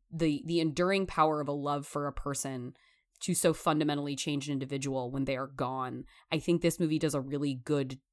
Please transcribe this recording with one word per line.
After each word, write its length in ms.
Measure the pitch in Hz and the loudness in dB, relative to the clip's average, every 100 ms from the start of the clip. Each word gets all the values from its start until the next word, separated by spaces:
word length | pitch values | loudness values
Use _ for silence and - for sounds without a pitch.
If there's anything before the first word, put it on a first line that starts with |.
| _ | _
the, 320 | 165 160 147 160 | 0 2 2 0
the 140 | 170 | 2
enduring 480 | 160 143 180 196 185 | 2 2 2 2 2
power 340 | - 156 151 | 4 4 4
of 60 | 143 | 0
a 40 | |
love 340 | 147 143 147 139 | -2 -2 -2 -4
for 200 | - 143 | -4 -4
a 60 | |
person 600 | - - 139 139 131 123 131 _ _ _ - | -4 -6 -4 -4 -6 -8 -12 _ _ _ -10
to 120 | - | -2
so 200 | 175 180 | 4 4
fundamentally 640 | 156 - 156 147 147 143 139 | 4 2 4 4 2 -2 -4
change 320 | - 143 139 | -2 -2 -2
an 60 | |
individual 580 | 139 135 139 135 131 123 | -2 -2 -4 -2 -2 -2
when 140 | 135 135 | -2 -2
they 120 | 131 | -2
are 100 | 135 | -4
gone, 560 | 135 131 131 127 127 147 - - | -4 -4 -2 -6 -8 -12 -16 -4
I 80 | 160 | -2
think 220 | - 170 | 2 2
this 180 | 170 160 | 2 2
movie 200 | 165 151 | 0 2
does 160 | 160 143 | 0 0
a 60 | |
really 320 | 135 143 143 | -2 -2 -2
good 460 | 131 123 147 135 131 _ | -2 0 0 0 -6 _